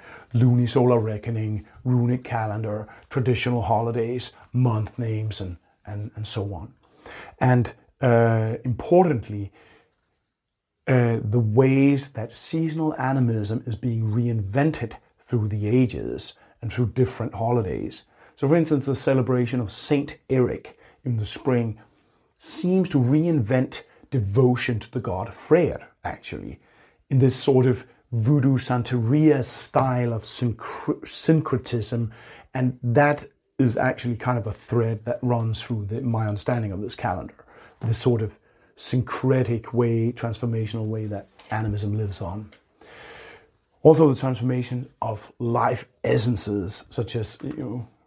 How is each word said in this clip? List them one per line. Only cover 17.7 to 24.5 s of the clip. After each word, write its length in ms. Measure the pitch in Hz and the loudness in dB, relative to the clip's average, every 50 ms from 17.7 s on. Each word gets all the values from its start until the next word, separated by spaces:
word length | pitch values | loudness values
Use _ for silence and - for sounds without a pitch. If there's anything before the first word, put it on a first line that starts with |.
| 67 52 52 - - - - _ _ _ - - _ | -4 -6 -6 -6 -6 -8 -10 _ _ _ -20 -20 _
So, 120 | - 139 | -2 0
for 80 | 135 160 | 2 4
instance, 300 | 170 160 160 156 135 131 | 4 4 4 2 0 0
the 100 | 139 131 | 0 0
celebration 640 | - - - 175 131 120 131 127 123 123 117 131 123 | 0 2 2 2 2 2 2 2 0 0 0 0 -2
of 120 | 117 98 | -2 -4
Saint 480 | - - - - 151 143 143 - - - _ - | -6 -4 -2 0 0 0 0 -4 -10 -10 _ 0
Eric 480 | 131 127 123 95 - - - - - _ _ - _ _ - | 2 2 2 2 0 -6 -10 -16 -20 _ _ -20 _ _ -6
in 140 | 127 117 | -4 -2
the 80 | 107 107 | -2 -2
spring 540 | - - - - 139 127 120 117 113 107 - - _ _ _ _ _ _ _ _ _ _ | -2 -2 -2 0 0 0 2 0 -2 -6 -10 -14 _ _ _ _ _ _ _ _ _ _
seems 520 | - - - - - - 180 185 190 180 185 | -16 -12 -10 -6 -2 0 2 2 2 2 2
to 80 | - | 2
reinvent 840 | 139 120 120 143 151 165 175 165 143 107 101 131 127 131 - - - - _ _ _ _ - | 2 2 4 4 2 2 2 2 0 0 0 0 0 0 -2 -6 -12 -14 _ _ _ _ -4
devotion 680 | - - 101 98 101 127 127 123 | -2 -2 -2 0 2 4 4 4